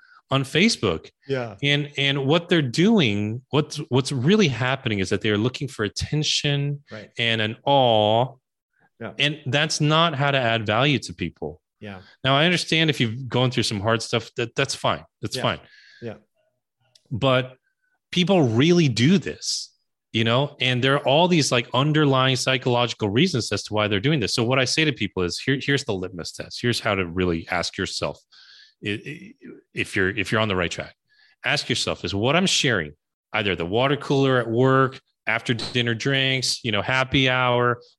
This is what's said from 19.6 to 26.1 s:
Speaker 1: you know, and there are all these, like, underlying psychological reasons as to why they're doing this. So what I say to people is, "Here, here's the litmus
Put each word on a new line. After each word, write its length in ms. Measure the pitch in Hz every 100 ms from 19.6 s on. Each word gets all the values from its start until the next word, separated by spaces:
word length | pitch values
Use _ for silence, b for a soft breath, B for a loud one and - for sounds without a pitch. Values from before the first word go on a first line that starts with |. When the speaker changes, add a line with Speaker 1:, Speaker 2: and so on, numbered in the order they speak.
| - _ _ _ _
Speaker 1:
you 120 | 110
know, 320 | 113 123 143 -
and 240 | 127 123
there 120 | 131 143
are 100 | 127
all 200 | 143 180
these, 240 | 175 135
like, 160 | 123 120
underlying 640 | 123 147 151 147 131 131 127
psychological 760 | - 131 127 120 120 - 107
reasons 420 | 113 185 139 -
as 120 | 101
to 100 | -
why 140 | 107 104
they're 120 | 101
doing 200 | 123 160
this. 140 | 95
So 100 | -
what 160 | 117 135
I 60 | 127
say 200 | - 156
to 80 |
people 300 | - 104 95
is, 160 | 90 -
"Here, 200 | - 131
here's 220 | 135 139
the 100 | 123
litmus 380 | 95 92